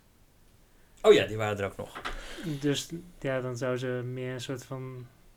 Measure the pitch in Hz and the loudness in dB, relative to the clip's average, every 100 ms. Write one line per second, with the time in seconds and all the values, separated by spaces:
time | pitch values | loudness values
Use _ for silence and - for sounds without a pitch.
0 | - - - - - - - - - - | -20 -20 -20 -20 -20 -20 -20 -20 -20 2
1 | 220 160 92 110 107 101 98 - 101 - | 8 10 8 0 0 0 -2 -4 -12 -10
2 | - - - - 196 143 143 135 - 170 | -10 -10 -12 -8 -6 -2 0 0 -2 -10
3 | 180 - 139 131 127 123 131 127 127 123 | -14 -8 -2 -2 -2 -2 0 0 -2 -4
4 | 123 127 127 127 123 135 - 131 131 127 | -4 -6 -6 -6 -6 -8 -8 -10 -8 -12
5 | 123 - - | -16 -20 -20